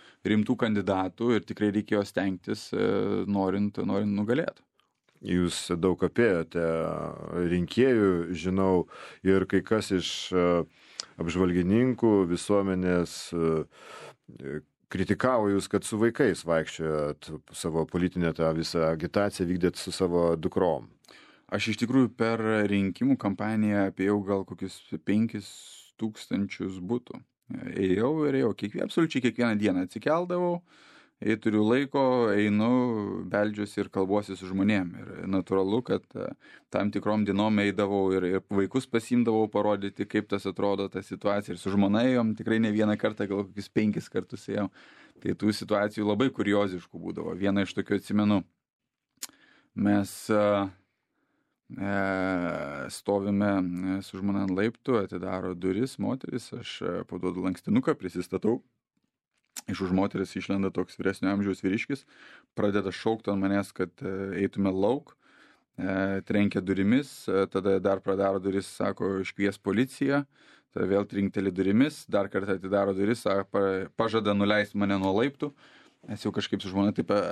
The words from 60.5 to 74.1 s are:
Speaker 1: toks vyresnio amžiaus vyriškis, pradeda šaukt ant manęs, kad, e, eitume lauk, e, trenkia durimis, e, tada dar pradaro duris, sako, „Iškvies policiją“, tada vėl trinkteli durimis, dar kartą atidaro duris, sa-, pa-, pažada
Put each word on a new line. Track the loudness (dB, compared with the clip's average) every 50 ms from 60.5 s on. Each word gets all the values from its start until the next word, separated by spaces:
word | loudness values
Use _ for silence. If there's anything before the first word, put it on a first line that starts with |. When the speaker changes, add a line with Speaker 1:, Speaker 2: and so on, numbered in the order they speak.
| -2 0 0 -2
Speaker 1:
toks | -2 -2 -4 -6 -8 -4
vyresnio | -2 -2 -2 0 -2 -2 0
amžiaus | 0 0 0 -2 -2 0
vyriškis, | -2 0 0 -2 -4 -8 -8 -10 _ -20 -20 -20 -20 -20 -20 _ _ _
pradeda | -2 -2 0 0 0 -2 -2 -6
šaukt | -2 -2 -2 -2 0 -2 -2
ant | -2 0
manęs, | 0 2 2 0 -2 -4 -4
kad, | -4 -4 -4 -4
e, | -8 -8 -6 -6 -6 -6 -4 -2 0 0
eitume | 0 0 0 0 0
lauk, | 2 2 2 2 2 0 -4 -12 -20 _ _ _ _ _ -20 -20 _ _ _ _ _
e, | -6 -4 -2 -2 0 0 0 -2 -4 -4
trenkia | 0 2 2 2 2 2 -2
durimis, | 0 0 0 2 4 4 4 2 2 -2 -10 -10 -6
e, | 0 2 2 0 2
tada | 0 -2 2 2 2 2
dar | 2 2 0 2
pradaro | 0 -2 0 2 2 2 0 0
duris, | -2 0 -2 -2 -4
sako, | -6 -6 -4 -4 -4 -2 -2 -2 -2 -2 -2 -4
„Iškvies | -6 -4 -2 -2 -2 -2
policiją“, | -2 _ 0 0 2 0 0 -2 -2 -2 0 0 0 -2 -4 _ _ -20 -20 -20 _ _ _ _
tada | -4 0
vėl | 2 2 2 2 0
trinkteli | -2 0 0 0 0 0 -2 0
durimis, | 0 2 2 4 4 4 4 2 0 -6 -8
dar | -2 0 0 0 0
kartą | -2 -4 -2 -2 -2 -4
atidaro | -2 0 0 2 2 2 2
duris, | 0 2 0 0 0 0
sa-, | 0 0 0 -2
pa-, | 0 0 0 2 2 0 -2 -4 -6 -2
pažada | -2 -2 0